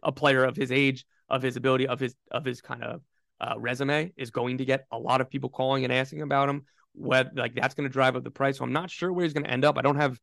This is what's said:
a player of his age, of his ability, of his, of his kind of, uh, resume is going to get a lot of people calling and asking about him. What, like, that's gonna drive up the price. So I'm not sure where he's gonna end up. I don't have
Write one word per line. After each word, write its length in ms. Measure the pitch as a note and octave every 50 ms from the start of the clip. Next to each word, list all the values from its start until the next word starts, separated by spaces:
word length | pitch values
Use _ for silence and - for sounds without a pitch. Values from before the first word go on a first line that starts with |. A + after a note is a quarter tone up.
a 120 | - C3 C3
player 320 | - D3+ D3 C3+ C3 C3
of 100 | C3 B2+
his 160 | D3+ C#3 B2
age, 340 | B2+ C#3 C#3 C#3 C3 C3 - _ _ _ _ _
of 120 | - C3
his 160 | B2+ C3 B2 A#2+
ability, 300 | A2+ C3 C3 C3 C3 B2+
of 120 | B2+ B2
his, 160 | C3 B2 A#2+ _ _ _
of 140 | - - D#3
his 160 | C3 B2 B2
kind 220 | _ - B2+ A#2+ A#2
of, 180 | A#2 - E3+ - _ _ _ _ _ _ _
uh, 140 | - A#2+ A#2+ A2+
resume 560 | A#2 A#2+ B2+ B2+ C#3 C#3 D3 D3+ D#3 F3+ -
is 160 | - C#3 A#2
going 260 | - - A#2 B2+ B2+ C3
to 60 | C3+
get 200 | C3 C3 C3+ - _
a 60 | - A2+
lot 220 | A#2 - B2+ C3
of 100 | B2+ B2+
people 200 | - C3+ C3+ B2+
calling 340 | - - C3+ C3 C3+ C3+ B2+
and 80 | B2+
asking 300 | B2+ B2+ C3 C3+ - D#3
about 260 | D3+ C#3+ C#3+ C#3 C#3 C#3
him. 160 | C#3 C#3+ C3+ _ _ _ _ _ _
What, 420 | - - - C3+ C3 B2+ C3 -
like, 180 | C3+ A#2+ A#2+ A#2+
that's 200 | B2 A#2+ C3 -
gonna 140 | - D3 C3+
drive 260 | B2+ C3 C3 C3 B2+
up 80 | B2+ B2+
the 80 | B2
price. 260 | C3+ - C#3 C#3 C#3 C3+
So 60 | C3+
I'm 100 | B2 B2+
not 160 | D3+ F3 F3+
sure 220 | - - F3 F#3
where 120 | F#3 F3 F3
he's 100 | E3 C#3+
gonna 160 | D3 C#3+ -
end 160 | B2 B2+ C3+
up. 120 | D3 C#3+ C3
I 40 |
don't 160 | A#2+ C#3 C#3+ C#3+
have 200 | D3+ C#3 B2+ A#2+